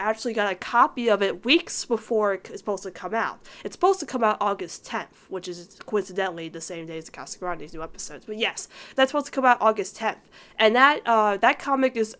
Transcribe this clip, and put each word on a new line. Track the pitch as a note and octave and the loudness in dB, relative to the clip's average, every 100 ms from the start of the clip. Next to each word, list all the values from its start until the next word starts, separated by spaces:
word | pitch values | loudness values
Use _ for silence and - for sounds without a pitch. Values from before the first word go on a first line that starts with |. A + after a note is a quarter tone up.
actually | G#3 A3 B3+ | -2 -2 -4
got | A3 G3+ | -2 -2
a | |
copy | F#3 - A#3+ D4 B3+ A#3 | -2 0 4 4 2 2
of | G3+ | 4
it | G3 F#3 | 2 0
weeks | A3+ D#4 - - | 2 2 2 -6
before | - A3+ - A3 G#3 | -2 -4 0 0 2
it | F#3+ - | 0 -6
c-, | |
it's | - | -10
supposed | - F#3+ | -6 -6
to | F#3+ | -8
come | - F#3 | -12 -6
out. | A3 F3 - - - | -4 -4 -6 -16 -14
It's | D#4+ | -12
supposed | - F#4 F#4+ | 0 2 2
to | D4 | -2
come | B3+ | 0
out | A3 G3+ | 0 2
August | G3+ G3 F3 - - | -2 -2 -6 -12 -8
tenth, | A3 D#3 - - | -8 -8 -14 -12
which | F#3 F3+ | -10 -8
is | F3 E3+ - | -12 -14 -20
coincidentally | - G#3 G3 F#3 F#3+ E3+ E3 | -4 -2 -2 -2 -4 -4 -10
the | E3 | -8
same | E3 E3+ D#3+ | -8 -8 -10
day | D#3+ | -10
as | D#3+ | -12
the | |
Casagrandes | - D3 - F3+ E3 D3+ | -14 -12 -8 -6 -6 -8
new | D#3+ | -12
episodes. | D#3+ - - D3 | -12 -10 -12 -12
But | - G#3+ | -12 -4
yes, | G#3 - - - - | -4 -4 -10 -14 -6
that's | - C4 | 0 2
supposed | D4 C4+ | 2 -2
to | |
come | - | 2
out | B3+ A#3+ | 4 6
August | A3 G#3+ F3+ - | 4 2 -4 -6
tenth. | A3 - _ - - - | -6 -6 _ -20 -14 2
And | A3 A#3 | 4 6
that, | C4+ D4+ | 6 4
uh, | - A3+ G#3+ G3+ | 2 4 4 4
that | A#3 C#4+ | 4 2
comic | - C4+ C4 | 0 2 2
is | B3+ G#3+ | 2 -4